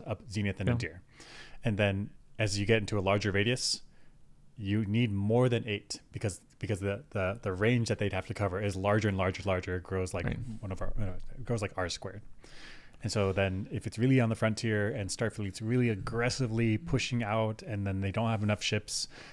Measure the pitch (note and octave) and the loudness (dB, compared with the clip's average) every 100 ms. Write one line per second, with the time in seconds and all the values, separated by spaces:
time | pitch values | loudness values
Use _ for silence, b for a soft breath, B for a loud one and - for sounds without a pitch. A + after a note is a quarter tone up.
0 | - G#2 - G2+ G2+ F#2 F#2+ A#2 - - | -2 -8 -6 -2 -2 0 0 0 -2 -8
1 | - B B B B B A#2+ G2+ G2+ G2 | -20 B B B B B 0 2 2 2
2 | G#2 - - - G#2+ G2+ G2+ A2+ G#2 G#2+ | -4 -10 -10 -2 0 2 4 4 4 2
3 | F#2+ G2+ G#2 F#2+ G#2 B2 - - - b | 4 4 4 2 2 2 -2 -4 -8 b
4 | b b - - - - G2 G#2 G#2 A2 | b b -20 -20 -20 -6 0 0 2 2
5 | A#2+ G2 G2+ A#2 B2+ A#2 A#2 G2+ - - | 2 2 2 4 4 2 -2 -6 -6 -12
6 | - - G#2 F2 - - F#2 G2 G2 G2+ | -12 -4 -4 -4 -14 -8 -4 -2 -2 -2
7 | - G#2 F#2 G#2+ G2+ F#2 G#2+ B2 A2+ G#2+ | -4 -2 -2 -2 -4 2 4 4 2 0
8 | G2+ F#2+ - G#2+ G2+ F#2 G2+ F#2 G2 G#2+ | 0 -2 -4 -2 0 0 -2 0 4 4
9 | G#2 F#2+ F#2 F2+ F#2+ F#2 F2+ F2+ - F#2+ | 4 2 0 0 0 0 0 -4 -2 -2
10 | F#2 F2+ F2 A#2 A#2 A2 G2 F#2+ - - | -2 -2 -2 -4 -6 -8 -6 -2 0 2
11 | F#2 F#2 - - A#2 A#2 G2 - F2+ - | 0 -2 -6 -6 -4 -2 -2 -2 -4 -4
12 | F#2+ G2+ - - B B B B B B | -8 -10 -14 -16 B B B B B B
13 | G#2+ G#2+ G2 F#2+ G2 F#2+ G#2 A#2+ A2 - | -2 2 2 4 2 0 -4 -6 -6 0
14 | B2+ C3 A2+ A2+ A2 G#2+ A2+ G#2+ G2+ B2+ | 4 4 4 2 0 0 0 0 0 -2
15 | F#2+ - A2+ - G2+ F2 A2 B2 A#2+ G2+ | -4 -2 -2 -2 -6 -4 0 2 2 2
16 | G2 A2+ A#2+ - B2 A2+ A2+ G#2+ - C3 | -2 0 0 0 0 2 2 2 0 -2
17 | - A#2+ G#2+ A2+ A2 G#2+ E3+ G#2 G2 G2 | 0 -2 0 0 0 -2 -6 -4 -2 0
18 | G2 G2+ A2+ A2+ G#2 G#2 - G#2 - - | 0 0 0 2 2 0 0 -2 -2 -6
19 | - B B | -6 B B